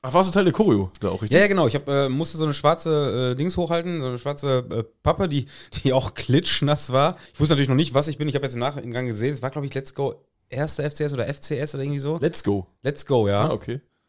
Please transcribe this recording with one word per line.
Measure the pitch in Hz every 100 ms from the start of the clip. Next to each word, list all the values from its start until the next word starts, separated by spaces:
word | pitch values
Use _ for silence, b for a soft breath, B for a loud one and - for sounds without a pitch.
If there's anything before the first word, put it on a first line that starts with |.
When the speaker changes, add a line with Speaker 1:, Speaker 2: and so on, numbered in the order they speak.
Speaker 1:
Ach, | 131
warst | 165 190
du |
Teil | 190
der | 185
Choreo | - 208 104 92 -
da | 98
auch, | 95
richtig? | 107
Speaker 2:
Ja, | 156
ja, | 202
genau, | 190 135
ich | 143
hab, | 143
äh, | 139 139
musste | 131 165 160
so |
eine | 156
schwarze, | 139 147 165 165 151 139 113 127
äh, | 127
Dings | 170 175
hochhalten, | 160 170 175 170
so | 131
eine | 123
schwarze, | 143 143 143 131 120
äh, | 113 110 _
Pappe, | - - 190
die, | 143 113 B B -
die | 135
auch | 131 - -
klitschnass | - 135 - - 143 147 -
war. | 131 151 - B
Ich | -
wusste | 151
natürlich | 139 135
noch | 131
nicht, | 135
was | 127 151
ich | 147
bin, | 151
ich | 135
hab |
jetzt | - 120
im |
Nachgang | 131 139 120 120 127
gesehen, | 104 127
es | 135
war, | 131
glaub | 147
ich, | 135
Let's | 135 -
Go | - 139 - _ _ _
erster | 123 156 -
F | 147
C | 147 147
S |
oder | 135 113
F | 147
C | - 139
S | 151
oder | 139
irgendwie | 139 143
so. | 139 160
Speaker 1:
Let's | 135 165
Go. | 104 101 90 _
Speaker 2:
Let's | 131 143 -
Go, | 127 101
ja. | 101 151
Speaker 1:
Ah, |
okay. | 107 - 127 - _